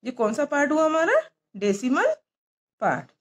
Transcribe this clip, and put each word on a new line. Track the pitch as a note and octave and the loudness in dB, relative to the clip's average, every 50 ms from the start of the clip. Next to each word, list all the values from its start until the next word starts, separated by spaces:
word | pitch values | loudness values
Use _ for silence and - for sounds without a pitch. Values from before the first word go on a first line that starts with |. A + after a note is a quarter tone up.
| _ | _
ये | A#3 B3+ | -12 -4
कौन | - A#3 G#3+ - | -2 -2 -2 0
सा | D4+ D4 | -2 -4
पार्ट | C#4+ D4 C#4+ C#4+ C#4+ | -2 0 0 0 2
हुआ | D4+ D#4 D#4+ | 2 2 2
हमारा, | D#4 D#4 D#4+ D#4+ E4+ A#4+ D#5+ D#5+ - _ _ _ _ _ | 2 2 0 0 2 2 0 0 -2 _ _ _ _ _
डेसिमल | G3 F#3+ G#3 G3 G3+ - B3+ C4 D#4+ G#4+ C#5 D#5+ - _ _ _ _ _ _ _ _ _ _ _ _ | -4 -2 -2 -2 0 0 -2 0 2 2 0 0 -2 _ _ _ _ _ _ _ _ _ _ _ _
पार्ट। | - F#3+ C#3 B2 E3 - _ _ | -2 -2 -2 -2 -6 -12 _ _